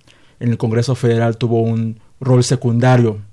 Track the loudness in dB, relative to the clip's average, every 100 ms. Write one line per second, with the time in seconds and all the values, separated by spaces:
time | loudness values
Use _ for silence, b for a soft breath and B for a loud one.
0 | b b b -8 -4 -2 -2 0 -2 -2
1 | 0 0 0 -2 -2 0 0 -2 -4 -8
2 | -16 -8 0 2 2 0 0 0 2 4
3 | 2 -2 -10